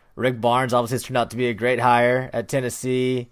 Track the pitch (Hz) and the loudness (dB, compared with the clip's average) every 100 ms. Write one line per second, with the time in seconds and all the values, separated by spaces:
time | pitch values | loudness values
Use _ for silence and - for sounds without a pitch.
0 | _ - 123 120 117 123 131 123 117 123 | _ -2 -2 0 0 2 2 0 0 -4
1 | - 127 113 113 123 104 120 123 123 120 | -2 -2 -2 -2 -2 0 0 2 4 4
2 | 120 127 131 113 104 139 123 - 127 127 | 4 2 -2 -6 -2 -2 -4 -6 -2 0
3 | 127 127 120 | 0 -2 -6